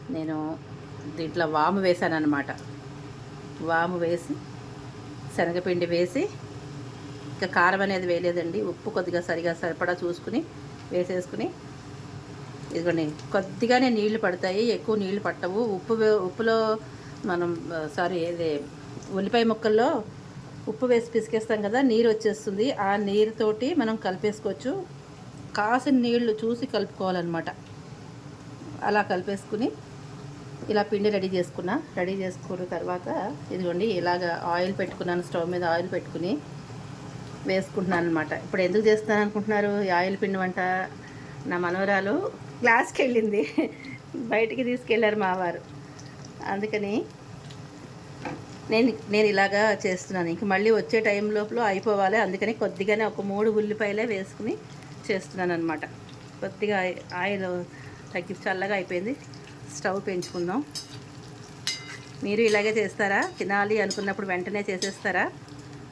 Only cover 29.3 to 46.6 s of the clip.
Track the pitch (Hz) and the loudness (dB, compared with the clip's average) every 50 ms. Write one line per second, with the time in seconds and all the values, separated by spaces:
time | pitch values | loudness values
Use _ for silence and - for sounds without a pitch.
29.3 | 196 196 - - - 208 240 330 440 - - - - - - - - - - - | -4 -6 -4 -6 -2 -2 0 -2 -2 -4 -10 -14 -16 -14 -14 -14 -14 -14 -14 -14
30.3 | - - - - - - - - 214 208 208 208 220 202 202 208 208 196 185 190 | -14 -14 -14 -14 -14 -10 -4 0 2 2 2 2 2 2 4 4 4 2 2 2
31.3 | 185 180 175 175 - - 180 180 202 311 233 - - 196 180 180 196 196 190 185 | 2 0 0 0 -2 -6 -2 -2 -2 -2 -2 -4 -4 -2 -2 0 0 -2 -2 -4
32.3 | 180 - - - 190 180 180 180 185 165 175 180 180 180 - 226 - - 185 214 | -6 -6 -8 -8 -6 -6 -6 -4 -4 -4 -4 -4 -4 -4 -4 -4 -4 -2 -2 -4
33.3 | 285 - - - - 185 185 175 170 175 202 233 202 175 170 175 175 175 180 175 | -6 -8 -8 -6 -4 -2 -2 0 0 2 2 2 2 2 2 2 2 2 2 0
34.3 | 170 - - 170 170 175 180 185 196 - 196 175 - - 185 180 175 175 175 - | -2 -2 0 0 2 2 2 2 0 0 -2 -4 -4 -4 -2 0 0 0 0 0
35.3 | - 180 165 170 180 180 180 170 165 170 175 185 - 170 156 143 - - 165 180 | -2 0 0 0 0 0 2 2 2 2 2 0 -2 -4 -4 -4 -6 -4 -2 -2
36.3 | 240 302 - - - - - - - - - - - - - - - - - - | -2 -2 -4 -8 -12 -14 -12 -12 -12 -12 -12 -12 -12 -12 -12 -12 -12 -12 -12 -12
37.3 | - - - 165 190 190 190 - - 208 185 175 185 175 170 170 165 160 156 151 | -12 -8 -2 0 0 0 0 0 -2 -2 0 2 2 4 4 4 4 2 2 0
38.3 | 156 160 - - - 196 185 180 180 214 214 220 214 214 214 214 214 208 214 208 | -2 -4 -4 -2 0 2 4 4 4 6 8 8 6 6 6 4 4 4 4 2
39.3 | 208 214 202 214 214 208 208 208 202 202 208 190 180 180 190 190 196 190 - 190 | 0 0 0 2 2 2 4 2 2 2 2 4 4 4 4 2 0 0 0 0
40.3 | 196 190 185 180 180 196 185 185 185 185 185 - - - - - - - - - | 0 0 0 0 0 0 0 0 0 0 -2 -4 -8 -12 -14 -14 -14 -14 -14 -14
41.3 | - - - - 175 175 180 175 175 190 196 196 202 190 190 196 220 330 392 - | -12 -10 -6 -4 -2 0 0 0 2 2 2 4 4 4 4 2 2 0 0 -2
42.3 | - - - - - - 240 240 226 240 294 359 - - 302 262 240 233 220 214 | -4 -8 -12 -14 -4 2 6 6 8 6 6 2 2 2 2 4 4 4 4 4
43.3 | 202 208 220 - - - 330 - - - - - - - - - - - 262 226 | 4 2 2 2 2 0 0 0 -2 -8 -12 -14 -14 -14 -12 -10 -8 -6 -2 0
44.3 | 240 214 226 226 247 233 262 240 247 247 254 - 233 214 226 214 214 214 202 185 | 2 2 2 2 2 0 0 0 0 -2 0 2 4 4 6 4 4 4 2 2
45.3 | 185 185 185 175 165 170 - - - - - - - - - - - - - - | 2 2 0 0 -2 -4 -8 -12 -14 -14 -14 -16 -16 -16 -16 -16 -14 -14 -14 -14
46.3 | - - - - 196 196 | -14 -10 -6 -4 -4 -2